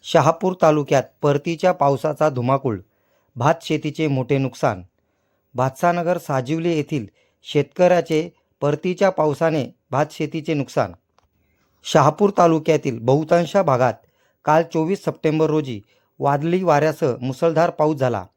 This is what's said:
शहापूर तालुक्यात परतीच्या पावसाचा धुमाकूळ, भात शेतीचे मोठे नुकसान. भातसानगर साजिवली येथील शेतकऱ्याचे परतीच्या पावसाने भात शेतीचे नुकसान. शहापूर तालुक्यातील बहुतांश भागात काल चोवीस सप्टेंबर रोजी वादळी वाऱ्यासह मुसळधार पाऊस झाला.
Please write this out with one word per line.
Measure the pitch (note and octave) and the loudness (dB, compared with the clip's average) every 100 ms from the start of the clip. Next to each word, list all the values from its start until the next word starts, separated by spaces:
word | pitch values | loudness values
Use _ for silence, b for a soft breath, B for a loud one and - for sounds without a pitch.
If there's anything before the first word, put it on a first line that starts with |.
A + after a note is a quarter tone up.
| - | 0
शहापूर | E3 C#3+ D#3+ F#3 F#3 | 2 2 0 -4 2
तालुक्यात | D#3+ D3+ C#3 C#3 B2 _ | 2 2 2 0 -2 _
परतीच्या | D3 C#3+ D#3 E3 F#3 | -2 0 -2 -2 0
पावसाचा | F3 C#3+ C#3 D#3 D3 D#3 | 2 0 0 -4 -2 -2
धुमाकूळ, | B2+ A#2+ C3+ C3+ G2+ - _ _ _ _ - | 0 -2 0 -2 -6 -10 _ _ _ _ -2
भात | C3 E3 | 0 0
शेतीचे | - D#3 D#3 C#3+ D#3 | -2 -4 -4 -4 -2
मोठे | C3+ B2 C#3+ | -2 0 -2
नुकसान. | C3+ - C#3 G2 F#2 _ _ _ _ _ _ | -2 -2 -4 -4 -12 _ _ _ _ _ _
भातसानगर | B2 C3 - F3 F3 E3+ F3 | -4 -4 0 -2 0 -2 -4
साजिवली | - C3+ B2 D#3+ E3+ D#3+ | -2 -4 -4 -4 -2 -4
येथील | C#3+ D3 G#2 _ _ _ | -4 -6 -8 _ _ _
शेतकऱ्याचे | - D3 C#3 - F3+ F3 E3 D#3 E3+ _ _ _ | -4 -2 -2 2 4 4 2 -2 -2 _ _ _
परतीच्या | C#3+ D3 F3+ F3 G3 | -2 -2 -4 0 0
पावसाने | F3+ D#3 C#3 E3 D#3 B2 - _ | 2 -2 0 0 0 -4 -10 _
भात | C3 D3+ | -4 -4
शेतीचे | - D3+ D#3+ D3 | -4 -6 -6 -4
नुकसान. | D3+ C3 - G#2 F2+ _ _ _ _ _ _ _ _ | -4 -2 -4 -4 -6 _ _ _ _ _ _ _ _
शहापूर | - D#3 C#3+ D3+ G3+ G3 | 0 4 4 4 0 4
तालुक्यातील | F3 D#3+ D#3 D3+ C#3+ A#2 | 4 4 0 0 -2 -4
बहुतांश | A2+ C#3+ D#3 E3+ F3 G3+ | 0 0 2 0 2 0
भागात | E3+ B2+ B2 A2 _ _ _ _ | 2 2 2 -2 _ _ _ _
काल | - D#3 | 0 2
चोवीस | E3 D#3+ D#3+ G3 | 2 -2 -2 -4
सप्टेंबर | - - D#3+ D#3 D#3 | -6 -4 -2 0 0
रोजी | D#3 C#3 A2 - _ _ _ | 0 -4 -10 -14 _ _ _
वादळी | C#3 C#3+ D#3+ F3+ | -2 -2 -2 -2
वाऱ्यासह | F3+ D3 D#3 D3+ D3+ A#2 | 2 2 2 0 -4 -2
मुसळधार | B2+ C3 E3+ D#3 E3+ | -6 -2 0 2 0
पाऊस | - D#3 D3+ | 0 -2 0
झाला. | C3 A2 F2+ | -2 -2 -8